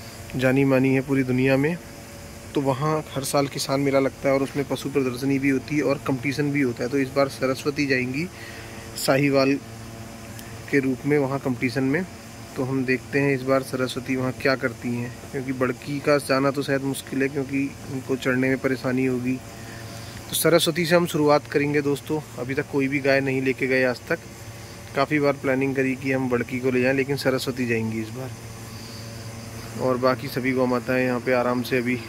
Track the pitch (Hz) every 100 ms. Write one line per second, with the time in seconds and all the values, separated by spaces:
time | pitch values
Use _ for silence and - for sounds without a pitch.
0 | - - - 131 131 135 139 131 131 131
1 | 135 135 127 127 135 135 143 175 - -
2 | - - - - - 156 135 127 151 156
3 | 151 139 139 143 139 147 - 139 139 135
4 | 135 - 143 135 135 143 131 131 143 139
5 | 127 123 139 139 139 131 110 147 135 139
6 | - 135 139 131 147 143 131 117 123 139
7 | 131 139 135 - 131 127 151 143 143 127
8 | 123 131 180 - - - - - - -
9 | - 139 143 135 135 139 - - - -
10 | - - - - - - - 143 131 123
11 | 143 147 135 139 135 120 127 123 131 156
12 | 185 - - - - - 131 135 127 127
13 | - 139 143 135 127 135 127 131 127 131
14 | 120 131 127 123 139 131 131 113 123 120
15 | 120 - - 143 131 127 127 120 - 143
16 | 151 147 135 135 139 135 139 135 135 131
17 | - 135 135 143 131 139 139 - - 135
18 | - 131 135 127 131 131 135 127 131 127
19 | 131 127 123 127 - - - - - -
20 | - - - - 160 165 175 156 160 175
21 | 175 160 147 147 - 156 143 147 143 139
22 | - 156 123 - 127 135 143 143 135 143
23 | 135 135 135 131 131 123 127 131 127 120
24 | - 170 - - - - - - - -
25 | 139 151 143 139 135 131 139 135 131 127
26 | 135 131 131 120 123 123 131 123 123 139
27 | 131 139 135 131 139 127 123 113 113 110
28 | 107 120 127 - - - - - - -
29 | - - - - - - - - 131 123
30 | 127 123 135 131 127 127 127 123 117 127
31 | 127 123 123 127 120 123 117 131 120 123